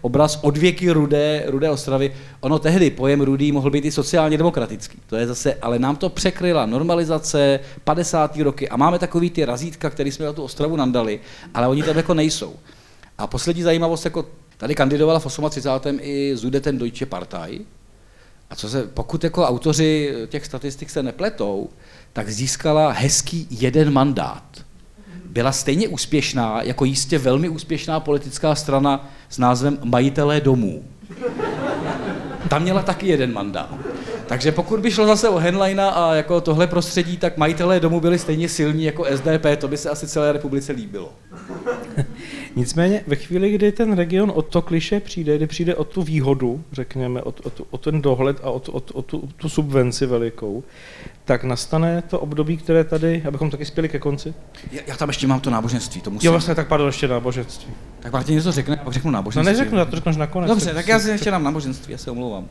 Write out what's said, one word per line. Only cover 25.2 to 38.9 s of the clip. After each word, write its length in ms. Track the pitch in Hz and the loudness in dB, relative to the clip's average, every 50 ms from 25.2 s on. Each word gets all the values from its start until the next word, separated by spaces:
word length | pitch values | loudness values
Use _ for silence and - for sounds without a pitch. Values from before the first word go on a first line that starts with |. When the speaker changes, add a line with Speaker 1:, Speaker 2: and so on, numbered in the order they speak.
| - | -16
Speaker 1:
Byla 280 | - - 117 117 135 | -6 -2 2 2 2
stejně 360 | 135 - - - 139 165 214 220 | 2 0 0 0 2 2 2 0
úspěšná, 720 | 180 139 - - - 151 135 - - 139 117 110 107 113 | -2 -4 -4 0 0 0 0 0 0 0 0 0 0 -2
jako 220 | 113 - 127 - 139 | -2 -2 0 2 2
jistě 340 | 131 135 135 - - 170 147 | 2 2 0 0 0 0 2
velmi 300 | 131 131 127 139 160 175 | 4 4 4 4 2 0
úspěšná 520 | 160 147 - - 165 147 - - 156 160 | -4 -6 -6 -6 -6 -6 -2 -2 -2 -2
politická 540 | - 151 147 143 139 135 - - - 156 151 | 0 2 0 0 0 -4 -8 0 2 2 2
strana 560 | 147 - - 139 135 139 143 135 135 - - - - - - | 2 0 2 2 4 4 4 2 0 -2 -10 -18 -20 -18 -12
s 100 | - - | -2 2
názvem 400 | 127 123 123 120 131 143 143 139 - | 4 4 4 4 2 0 0 0 0
Majitelé 560 | 120 123 123 127 139 135 151 147 147 147 151 | 2 2 4 4 4 2 2 2 4 2 4
domů. 440 | 147 143 131 127 110 95 85 78 - - - - - - - - 247 240 - - 440 415 214 262 269 285 285 285 - - - - - - - - - - - - - - | 4 4 4 4 2 0 -2 -6 -10 -14 -20 -20 -20 -20 -14 -8 -8 -6 -4 -4 -4 -4 -4 -4 -4 -4 -4 -4 -4 -4 -6 -6 -6 -6 -8 -8 -8 -10 -10 -6 -2 0
Ta 100 | 143 151 | 0 2
měla 240 | 170 185 185 202 | 2 2 2 0
taky 240 | - 196 180 180 202 | 0 0 -2 -2 2
jeden 260 | 190 165 143 127 123 | 2 2 2 2 0
mandát. 460 | 117 104 98 101 92 87 73 - - - - - - - - - - - - | -2 -4 -4 -4 -4 -6 -6 -6 -10 -10 -10 -10 -10 -10 -8 -8 -8 -10 -6
Takže 260 | - 120 120 123 156 | -6 -4 -2 -2 -2
pokud 280 | 156 175 175 - 220 214 | -2 -2 -2 -2 -2 -2
by 100 | 196 240 | 0 0
šlo 160 | 190 196 214 | 0 2 4
zase 220 | 214 214 202 233 226 | 4 4 4 4 2
o 100 | 196 170 | 2 4
Henleina 520 | 160 175 180 196 196 190 196 196 196 196 | 2 2 2 2 2 2 2 2 2 2
a 240 | - 170 170 165 160 | 2 2 2 4 2
jako 260 | 156 151 - 175 170 | 2 2 2 0 0
tohle 260 | 170 170 156 156 175 | 2 2 2 4 2
prostředí, 500 | 170 175 175 165 - - 180 170 170 175 | 2 2 0 -2 0 -2 -2 -2 -2 -2
tak 200 | 175 - 175 - | -2 -2 -2 0
Majitelé 440 | - 151 156 165 156 175 175 185 180 | 2 0 2 2 0 2 2 2 4
domů 200 | 165 165 170 170 | 4 2 2 2
byli 180 | 156 170 175 170 | 2 2 2 2
stejně 300 | 175 - 156 156 165 165 | 0 -2 -2 0 0 -2
silní 360 | 160 - 156 151 151 156 160 | 0 0 0 2 2 2 0
jako 200 | 156 | 0